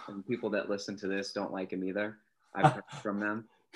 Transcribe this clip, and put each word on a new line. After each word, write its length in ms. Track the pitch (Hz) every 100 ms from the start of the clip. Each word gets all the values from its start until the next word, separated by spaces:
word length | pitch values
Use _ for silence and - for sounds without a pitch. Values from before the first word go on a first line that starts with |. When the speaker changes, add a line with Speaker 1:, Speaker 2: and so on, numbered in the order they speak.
| -
Speaker 1:
and 200 | 101 -
people 220 | 120 110
that 200 | 101 -
listen 280 | 101 - 98
to 100 | 95
this 240 | 98 98
don't 220 | 104 95
like 180 | 95 95
him 120 | 92 92
either. 320 | 98 104 107 _ _ _
I've 200 | 98 127
heard 100 | 104 -
Speaker 2:
<laughs> 100 | 143
Speaker 1:
from 180 | 107 101
them 240 | 104 110 110 _ _